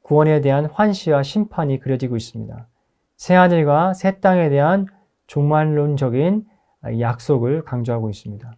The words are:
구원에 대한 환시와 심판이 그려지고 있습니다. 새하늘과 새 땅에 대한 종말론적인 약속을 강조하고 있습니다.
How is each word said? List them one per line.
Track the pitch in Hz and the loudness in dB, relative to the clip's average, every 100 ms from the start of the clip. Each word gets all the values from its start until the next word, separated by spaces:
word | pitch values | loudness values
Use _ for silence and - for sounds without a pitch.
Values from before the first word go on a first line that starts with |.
구원에 | - 147 156 151 | 2 2 4 2
대한 | 139 135 151 | 2 0 -2
환시와 | - 208 196 165 143 | 0 0 0 0 0
심판이 | 139 208 208 - 151 135 | 0 -4 -4 -4 -2 -2
그려지고 | 131 131 127 117 | -2 -4 -2 -6
있습니다. | 117 113 110 113 117 _ _ _ _ _ | -6 -12 -12 -14 -18 _ _ _ _ _
새하늘과 | - 180 180 170 147 147 185 | 2 4 6 4 2 2 2
새 | 185 190 190 | 0 -4 0
땅에 | 190 180 160 | 2 2 2
대한 | 139 147 196 190 _ _ _ _ | 2 2 0 -2 _ _ _ _
종말론적인 | 147 147 151 156 151 147 143 135 123 165 208 214 _ _ _ 123 113 | -2 2 2 2 0 0 0 0 0 0 0 -4 _ _ _ -8 -4
약속을 | 120 117 - 135 120 156 | -2 -4 -2 0 0 -2
강조하고 | - 123 117 117 110 | -4 -6 -4 -4 -4
있습니다. | 98 - 101 117 | -8 -14 -16 -16